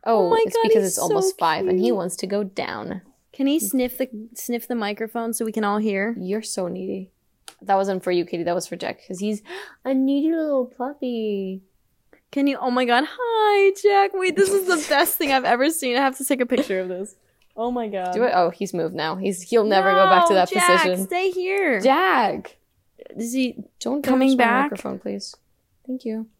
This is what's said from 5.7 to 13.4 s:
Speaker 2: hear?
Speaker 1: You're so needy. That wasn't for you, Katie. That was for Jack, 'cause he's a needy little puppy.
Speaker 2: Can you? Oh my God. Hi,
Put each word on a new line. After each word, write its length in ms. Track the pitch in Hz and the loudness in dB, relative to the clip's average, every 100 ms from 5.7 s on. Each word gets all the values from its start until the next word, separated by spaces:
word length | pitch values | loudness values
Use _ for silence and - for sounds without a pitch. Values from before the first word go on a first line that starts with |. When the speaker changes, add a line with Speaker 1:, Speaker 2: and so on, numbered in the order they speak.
| 208 | 0
Speaker 2:
hear? 380 | 214 196 208 226 | 0 0 -2 -4
Speaker 1:
You're 240 | 180 208 | -4 -6
so 240 | 220 - 175 | -4 -6 -6
needy. 440 | 185 190 196 190 _ _ _ - _ | -6 -6 -8 -10 _ _ _ -20 _
That 120 | 190 196 | 0 0
wasn't 280 | 196 190 | 2 -2
for 60 | 180 | 0
you, 120 | 180 170 | -2 -2
Katie. 160 | 175 | -4
That 100 | 170 | -2
was 120 | 175 - | -4 -4
for 100 | 175 | -8
Jack, 240 | - - - | -10 -10 -12
'cause 120 | 185 | -6
he's 240 | 208 208 - 381 - - | -4 -4 -8 -14 -16 -10
a 100 | 254 | -2
needy 360 | 269 269 277 320 | 0 2 2 0
little 320 | 330 311 269 247 | 0 0 -2 -2
puppy. 960 | - 254 294 254 233 214 202 190 190 _ _ _ _ _ _ _ | -6 -8 -6 -6 -4 -2 -4 -4 -8 _ _ _ _ _ _ _
Speaker 2:
Can 160 | 277 277 | 0 0
you? 120 | 269 | 0
Oh 100 | 254 | 0
my 140 | 247 | 0
God. 200 | 247 240 - | 2 2 0
Hi, 640 | - 480 453 | -4 -2 2